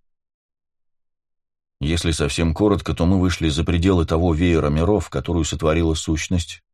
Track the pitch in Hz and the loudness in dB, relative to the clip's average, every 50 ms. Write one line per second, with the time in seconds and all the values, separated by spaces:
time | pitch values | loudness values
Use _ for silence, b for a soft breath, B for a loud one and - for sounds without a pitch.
0 | _ _ _ _ _ _ _ _ _ _ _ _ _ _ _ _ _ _ _ _ | _ _ _ _ _ _ _ _ _ _ _ _ _ _ _ _ _ _ _ _
1 | _ _ _ _ _ _ _ _ _ _ _ _ _ _ _ - 69 76 85 85 | _ _ _ _ _ _ _ _ _ _ _ _ _ _ _ -6 -4 -2 -2 0
2 | - 85 76 - 78 71 - - 82 82 80 - 104 104 101 - - - 78 - | 0 -2 -2 0 -2 -2 -2 0 0 0 2 2 2 2 2 2 -2 -4 -4 0
3 | 85 87 98 92 90 90 87 - 82 80 71 80 80 - 87 85 82 98 95 87 | 0 2 2 2 2 0 0 0 -2 -2 0 0 0 0 0 2 2 2 2 2
4 | 82 - 82 82 87 87 80 76 90 87 85 80 78 73 76 78 85 95 107 95 | 2 0 0 0 2 2 2 2 2 2 2 2 2 0 0 0 2 2 0 0
5 | - - - 71 - - 85 85 78 - - - 80 78 78 82 85 82 80 - | -2 -4 -6 -6 -4 -2 -2 -2 -2 -2 -4 -2 0 0 2 2 2 0 0 -2
6 | - - 80 76 - - 92 85 - - - - _ _ | -2 -4 -4 -4 -2 -2 -2 -2 -4 -4 -10 -18 _ _